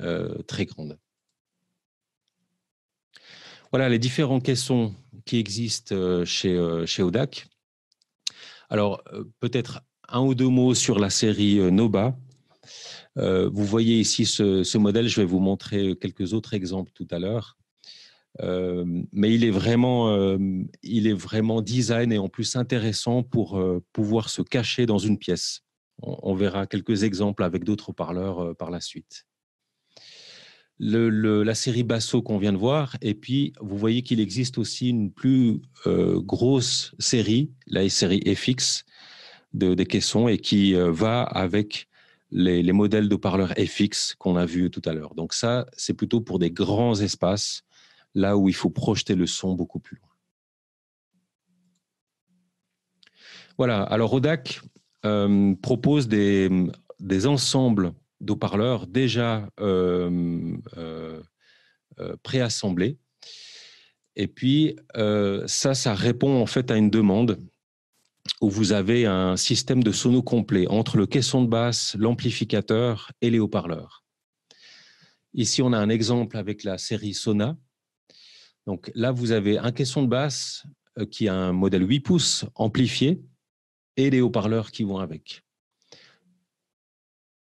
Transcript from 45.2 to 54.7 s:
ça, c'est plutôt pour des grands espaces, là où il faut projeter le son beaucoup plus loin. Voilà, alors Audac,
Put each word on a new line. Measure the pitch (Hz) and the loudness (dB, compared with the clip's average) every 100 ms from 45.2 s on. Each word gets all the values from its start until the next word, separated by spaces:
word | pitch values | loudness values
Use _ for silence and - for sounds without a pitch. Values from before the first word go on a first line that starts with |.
| 85 | -6
ça, | - 117 123 120 - | -2 -2 -2 -4 -6
c'est | - | -6
plutôt | - 101 117 | -4 0 0
pour | 117 92 | 0 0
des | 85 | 0
grands | 85 95 101 120 104 | 0 0 2 2 2
espaces, | 101 - 90 104 - - - _ _ _ _ | -2 0 0 0 -4 -8 -14 _ _ _ _
là | 98 98 101 | -2 2 4
où | 95 | 2
il | |
faut | 87 90 | 2 -2
projeter | - - 101 - | -2 -2 -2 0
le | 92 85 | 0 -2
son | - 95 | -2 -4
beaucoup | 92 82 80 | -4 -6 -10
plus | - - | -14 -20
loin. | _ _ _ _ _ _ _ _ _ _ _ _ _ _ 185 180 180 180 _ _ _ _ _ 180 _ _ _ _ _ _ _ _ - - - - | _ _ _ _ _ _ _ _ _ _ _ _ _ _ _ _ _ _ _ _ _ _ _ _ _ _ _ _ _ _ _ _ -20 -20 -10 -2
Voilà, | 123 107 | 0 0
alors | - 107 113 | 0 0 2
Audac, | 131 147 160 131 - - | 2 2 0 -4 -14 -16